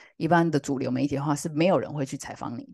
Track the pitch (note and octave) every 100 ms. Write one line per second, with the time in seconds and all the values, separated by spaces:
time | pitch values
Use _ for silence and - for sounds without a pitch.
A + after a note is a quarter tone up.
0 | - - D#3+ E3+ E3+ D3+ - C3+ B2 B2+
1 | C#3+ C#3 D3 C#3+ E3+ D3 F3 D#3 G2+ D3
2 | C3+ - - - A#2 A#2 -